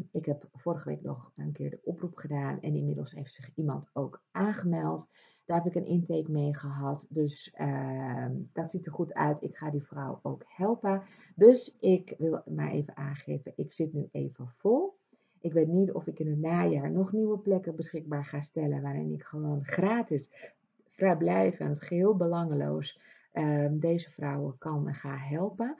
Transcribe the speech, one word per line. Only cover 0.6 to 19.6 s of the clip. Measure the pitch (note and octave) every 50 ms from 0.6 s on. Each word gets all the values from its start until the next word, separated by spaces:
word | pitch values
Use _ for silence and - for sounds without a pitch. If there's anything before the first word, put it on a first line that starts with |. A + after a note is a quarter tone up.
| - E3+ E3 D3 - E3
week | D3 D3
nog | - C#3+ C3+ B2 - - -
een | D3 D3 D3+
keer | D3 - C#3+ C#3+
de | D3 - -
oproep | - F3 - F3+ E3+ -
gedaan | - - D3 D3 C#3 C#3 C#3 - -
en | - D#3 D3+
inmiddels | D3 D3 C#3+ D3 C#3+ - -
heeft | - D3 C3+ - -
zich | - B2 - -
iemand | - D#3 D3 C#3 D3 D3 _
ook | - C#3+ C3+ C3 - - _ _
aangemeld. | - F3+ G3 G#3+ G3+ - F#3 F3 E3+ D#3+ D#3+ D#3 D#3+ D#3+ D#3+ _ _ - - _ _ _ _
Daar | - E3+ E3+
heb | E3+
ik | F3+ -
een | E3+ -
intake | - F3 F3 E3+ - E3 D#3+ D#3 D#3
mee | D3+ D3 D3 D3 D3
gehad. | - D3 C#3 C#3 C#3 C#3 C#3 C#3+ - - -
Dus, | D3 D#3 D3+ C#3+ D3 - - -
ehm, | - - D3 C#3+ C3+ C#3 C3+ C3 C3 C3 C3+ C3 B2+ B2 B2 B2 C3 C3+ - -
dat | - E3 E3 D#3+
ziet | - F3+ -
er | D#3
goed | D3 - E3+ - -
uit. | - D3+ D3+ D3 -
Ik | - D3+ -
ga | - D#3 D#3
die | D3 C#3+
vrouw | - - D3 C#3+ C3+ C3+ C3 -
ook | - C#3 C3+ B2+ -
helpen. | _ - - F#3 A3 A#3 A3+ - G3 G3 G3 F#3+ - - - - - -
Dus | E3+ G3+ A#3+ B3+ B3 - - - -
ik | - G3 F#3 F#3 - - - -
wil | D#3 D#3+ D#3 D#3+ -
maar | D#3+ D#3 D3+ D3 D3+
even | D3+ D3 D3 D3+ -
aangeven: | - C#3+ C#3+ C#3 - - D3 D3 C#3+ - - -
ik | - D3 D3+
zit | - - D#3+ D#3
nu | D#3 C#3+ - -
even | - C#3 C#3 C3+ B2+ - B2 A#2+ -
vol. | _ - G3+ A#3+ C#4+ F#4+ G4 - _ _ _ _ _ _ _ _ _
Ik | - E3
weet | D3+ E3 D#3 D#3
niet | E3+ F#3 G3 F#3+
of | F#3+ E3+ -
ik | E3 D3+ -
in | D#3 D#3
het | D3+ D3
najaar | D#3+ E3 E3+ F3 F3 E3+ D#3+ C#3 C#3 D#3
nog | E3 F3+ F#3+ F#3
nieuwe | G3+ A3 A3 G#3+ G#3+ G3
plekken | G#3 G3+ F#3+ F3+ F#3 E3+ D#3
beschikbaar | D#3+ D#3 - - D#3 D#3 D3 D3 C#3+ C#3
ga | - D3+ D3
stellen | D3 - - D#3+ D3+ C#3+ C#3+ C#3
waarin | C#3 C#3 C#3+ D3+ D#3 D#3
ik | D#3 D3
gewoon | - - - D3+ D3+ D3 D3 C#3+